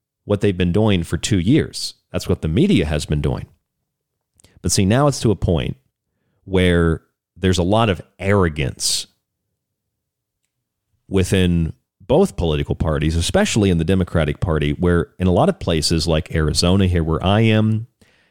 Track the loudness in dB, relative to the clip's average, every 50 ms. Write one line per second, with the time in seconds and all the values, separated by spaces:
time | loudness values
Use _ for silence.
0 | _ _ _ _ -6 -4 -2 0 0 0 0 0 0 0 2 2 2 2 2 0
1 | -2 -2 -6 -6 -4 -2 0 0 2 2 2 2 0 -2 -6 -10 -12 -12 -12 _
2 | _ _ -10 -8 -4 -4 -4 -4 -2 -2 0 0 2 2 2 0 0 0 -2 -4
3 | -4 -4 -4 -2 -2 -2 -4 -6 -8 -14 _ _ _ _ _ _ _ _ _ _
4 | _ _ _ _ _ _ _ _ _ _ _ _ -6 -2 0 2 2 2 4 2
5 | 2 2 0 0 0 -2 0 0 0 0 0 0 -2 -4 -8 _ _ _ _ _
6 | _ _ _ _ _ _ _ _ _ -4 0 2 2 4 4 4 2 2 0 -2
7 | _ _ _ _ _ _ _ -2 0 0 0 2 0 0 2 2 2 0 0 -2
8 | -6 _ _ -8 -2 0 2 2 2 0 0 -2 -4 -6 -6 -6 -6 -4 -4 -6
9 | -8 -10 _ _ _ _ _ _ _ _ _ _ _ _ _ _ _ _ _ _
10 | _ _ _ _ _ _ _ _ _ _ _ _ _ _ _ _ _ _ _ _
11 | _ -4 -2 -2 0 0 2 2 2 2 2 0 0 -2 -6 _ _ _ _ _
12 | -4 0 2 2 2 0 -2 -2 -2 -2 0 -2 -2 -4 -4 -4 -2 -2 0 0
13 | 0 0 0 0 -2 0 0 0 0 0 0 2 2 2 2 2 0 0 0 0
14 | 0 0 0 -2 0 -2 -2 -4 -4 -2 -2 0 0 -2 -2 0 0 2 2 2
15 | 0 -2 _ -2 0 0 2 2 2 2 0 -2 -2 -2 -2 -2 0 0 -2 -2
16 | 0 0 0 -2 -2 -2 -2 -2 -2 0 0 0 2 2 2 2 2 2 0 0
17 | 0 -2 -2 -2 0 0 2 2 2 2 2 2 2 0 -2 -2 -6 -10 _ _
18 | _ _ _ _ _ _